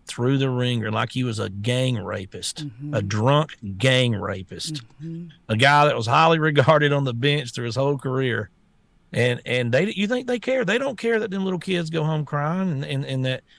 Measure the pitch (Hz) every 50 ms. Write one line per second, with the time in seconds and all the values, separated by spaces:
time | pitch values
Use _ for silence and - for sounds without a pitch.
0 | _ - - - 120 127 139 135 135 135 127 123 123 123 123 113 110 107 107 110
1 | 113 113 - 127 127 123 110 107 104 101 95 101 101 117 123 127 131 127 123 104
2 | 95 95 98 101 95 92 - 92 - - - - 151 143 107 117 143 147 143 110
3 | 101 98 104 107 110 131 143 147 160 - - - 107 98 98 95 113 131 127 127
4 | 127 120 113 98 95 98 95 95 92 - - 175 - 160 156 139 117 - _ -
5 | 151 165 165 165 175 165 - _ _ - 117 110 131 139 147 147 147 151 127 107
6 | 110 110 135 151 160 165 165 160 156 156 147 143 127 156 160 147 147 143 143 143
7 | 139 131 117 117 127 143 143 147 131 123 - - 120 117 107 127 135 143 143 131
8 | - 135 127 131 135 127 113 110 107 - _ _ _ _ _ _ _ _ _ _
9 | _ _ - - 120 123 120 120 - - 123 123 123 117 120 135 185 214 214 175
10 | 202 202 254 247 254 247 247 233 - 247 262 262 226 170 208 247 269 277 233 -
11 | - 233 233 220 214 202 185 196 190 190 185 170 - 190 185 175 170 160 160 160
12 | 151 156 156 151 147 - - 147 143 156 170 185 190 185 151 135 147 151 143 135
13 | 139 135 135 131 131 131 131 - - _ _